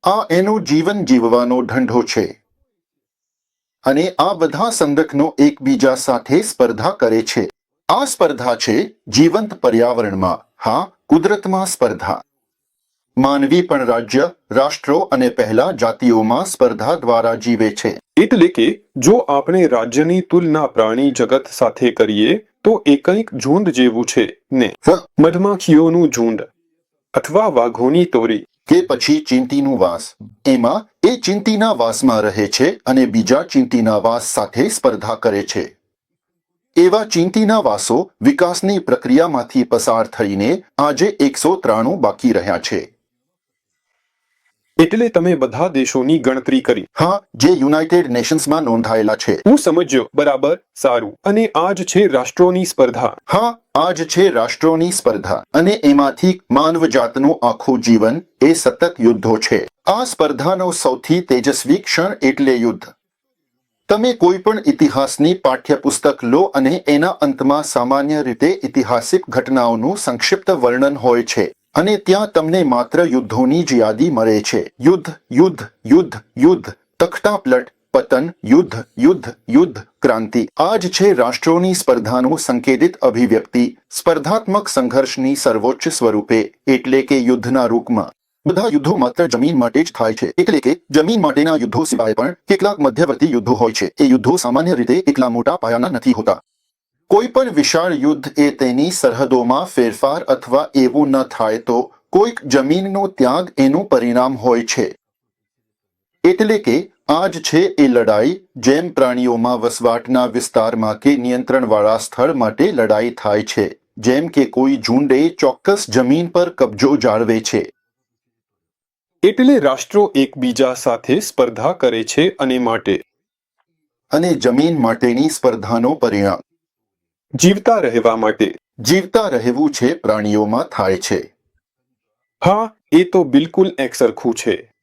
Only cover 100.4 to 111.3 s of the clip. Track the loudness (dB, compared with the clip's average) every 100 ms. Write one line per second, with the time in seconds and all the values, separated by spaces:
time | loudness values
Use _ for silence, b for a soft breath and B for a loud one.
100.4 | 0 -2 0 2 2 2 0 0 -2 -4
101.4 | -2 -2 -2 -2 -4 b b 0 0 -2
102.4 | -2 0 0 -4 -4 -4 -6 0 0 0
103.4 | -4 0 2 2 0 0 2 0 0 -2
104.4 | 0 0 -2 -4 -4 -8 _ _ _ _
105.4 | _ _ _ _ _ _ _ _ 0 2
106.4 | 0 0 0 -2 -2 _ -2 -2 -2 -4
107.4 | -2 0 0 -2 0 0 2 2 0 -4
108.4 | _ -4 0 0 -2 -2 0 0 -2 0
109.4 | -2 -2 -4 -2 -2 -2 -2 -2 0 -4
110.4 | -2 -2 0 -2 -4 0 0 0 -2